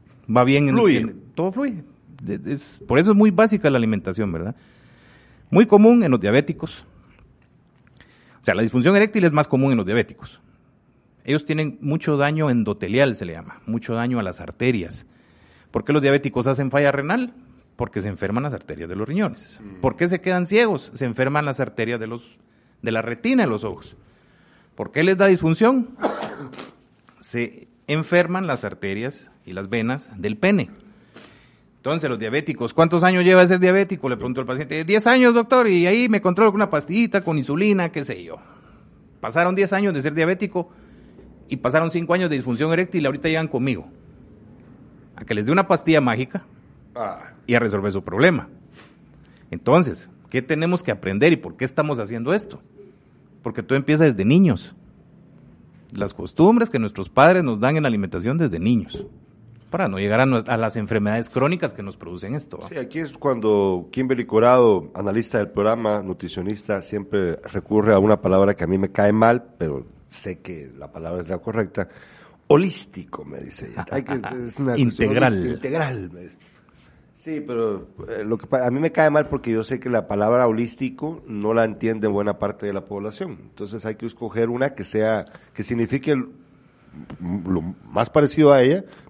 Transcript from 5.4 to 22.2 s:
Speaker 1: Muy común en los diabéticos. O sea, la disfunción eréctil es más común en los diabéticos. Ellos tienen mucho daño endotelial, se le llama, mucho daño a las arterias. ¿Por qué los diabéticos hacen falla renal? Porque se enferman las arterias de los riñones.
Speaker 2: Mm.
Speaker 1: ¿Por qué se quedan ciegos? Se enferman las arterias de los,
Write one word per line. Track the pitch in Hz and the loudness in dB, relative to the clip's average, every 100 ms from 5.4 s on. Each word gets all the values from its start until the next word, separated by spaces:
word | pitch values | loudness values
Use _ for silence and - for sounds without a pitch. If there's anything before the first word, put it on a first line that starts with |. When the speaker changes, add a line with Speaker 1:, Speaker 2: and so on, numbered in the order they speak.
| - | 0
Speaker 1:
Muy | 165 233 | 4 6
común | 202 220 240 | 8 8 6
en | 180 | 4
los | 123 | 2
diabéticos. | 95 123 147 - 156 - - - _ _ _ _ _ _ _ _ _ _ _ _ _ _ | 2 2 0 -4 -10 -16 -20 -20 _ _ _ _ _ _ _ _ _ _ _ _ _ _
O | |
sea, | - | -2
la | 92 | 0
disfunción | 113 127 160 202 | 0 2 4 4
eréctil | 208 214 | 4 2
es | 175 | 2
más | 147 147 | 2 0
común | 131 135 | 2 2
en | 120 | 2
los | 92 | 0
diabéticos. | 117 - - - - _ _ _ _ _ _ _ _ | 0 -2 -6 -20 -20 _ _ _ _ _ _ _ _
Ellos | - 147 147 | -2 -2 -2
tienen | 156 151 - | -4 -4 -6
mucho | 143 156 - 143 | -4 -2 0 0
daño | 143 156 151 | 0 0 0
endotelial, | 120 107 101 95 120 139 | 0 0 -4 -2 2 2
se | 107 | 0
le | 87 | -8
llama, | 80 78 - - | -12 -14 -16 -8
mucho | 117 117 | -8 -4
daño | 113 120 123 | -4 -4 -4
a | |
las | 95 90 | -6 -8
arterias. | 87 - 123 117 85 - - _ _ _ _ _ _ | -12 -4 -2 -2 -4 -14 -20 _ _ _ _ _ _
¿Por | 113 | -6
qué | 107 | 0
los | 147 | 2
diabéticos | 139 143 139 123 120 | 4 2 0 -4 -2
hacen | 135 135 | -2 0
falla | 139 143 | 2 2
renal? | 143 143 226 247 - - _ _ - | 0 -2 -4 -4 -12 -20 _ _ -10
Porque | 117 107 | -8 -6
se | 101 | -6
enferman | 95 95 113 | -6 -4 -4
las | 143 | -4
arterias | 117 - 73 82 | -8 -12 -14 -10
de | 92 | -8
los | 113 | -6
riñones. | 175 196 - - - | -2 -4 -6 -20 -20
Speaker 2:
Mm. | 104 92 | -20 -4
Speaker 1:
¿Por | - - | -4 0
qué | 175 | -2
se | 180 | -2
quedan | 185 180 175 | -2 -2 0
ciegos? | 208 233 156 - | 2 2 0 -6
Se | - 131 | -8 -6
enferman | 113 131 147 147 | -2 -2 0 -2
las | 131 | -4
arterias | 117 - 113 120 | -6 -4 -4 -4
de | 110 | -8
los, | 117 | -12